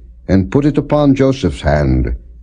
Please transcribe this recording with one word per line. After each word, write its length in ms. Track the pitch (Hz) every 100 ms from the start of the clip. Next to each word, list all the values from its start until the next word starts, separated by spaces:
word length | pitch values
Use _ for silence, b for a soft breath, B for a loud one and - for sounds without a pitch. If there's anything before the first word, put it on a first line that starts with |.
| - - -
and 220 | 95 95
put 140 | 143
it 140 | 147 143
upon 380 | 135 147 147 135
Joseph's 460 | 135 131 87 71
hand, 520 | - 73 69 65 64 - - -